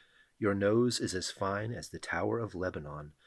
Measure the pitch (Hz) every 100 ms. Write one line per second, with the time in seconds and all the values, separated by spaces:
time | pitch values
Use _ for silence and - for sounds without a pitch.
0 | _ _ _ - 107 101 101 117 123 -
1 | 120 92 - - 98 101 113 120 - 170
2 | - 85 104 113 107 87 92 - 73 76
3 | 76 -